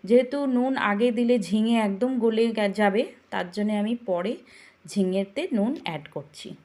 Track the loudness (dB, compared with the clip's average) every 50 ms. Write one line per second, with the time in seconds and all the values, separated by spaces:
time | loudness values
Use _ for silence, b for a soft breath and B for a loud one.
0 | 2 6 4 4 4 4 -2 -2 -2 0 0 0 0 0 0 0 0 0 0 2
1 | 0 0 2 0 2 2 2 2 2 0 0 0 2 2 2 2 2 0 0 -2
2 | -2 -2 0 0 0 2 2 2 0 0 0 0 -2 0 2 2 2 2 4 2
3 | -2 -2 -6 -20 _ _ -6 -6 -6 -6 -4 -4 -2 0 0 0 -2 -2 -4 -6
4 | -4 -4 -4 -2 -2 -4 -6 -8 B B B B B B B B _ -6 -2 0
5 | 0 2 0 -2 -2 -2 -4 -6 -4 -2 0 0 0 0 -2 -4 -6 -8 -8 -8
6 | -10 -10 -12 -12 -12 -12 -18 -18 -16 -16 -16 -18